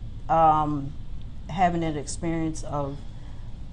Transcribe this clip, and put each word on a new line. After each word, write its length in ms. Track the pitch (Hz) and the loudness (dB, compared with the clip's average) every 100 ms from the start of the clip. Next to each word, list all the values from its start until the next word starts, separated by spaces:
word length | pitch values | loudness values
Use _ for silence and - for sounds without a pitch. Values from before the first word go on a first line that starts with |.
| - - - | -8 -6 2
um, 640 | 160 160 156 151 147 139 - - - - - - | 6 8 8 4 0 -2 -6 -6 -6 -6 -8 -4
having 320 | 160 180 170 | 2 4 4
that 160 | 165 147 | 0 -2
experience 680 | 135 - 170 165 160 156 | -4 -4 -2 0 0 -2
of 340 | - 147 139 143 - - - - - - - | -4 -2 -2 -4 -8 -10 -10 -8 -8 -8 -8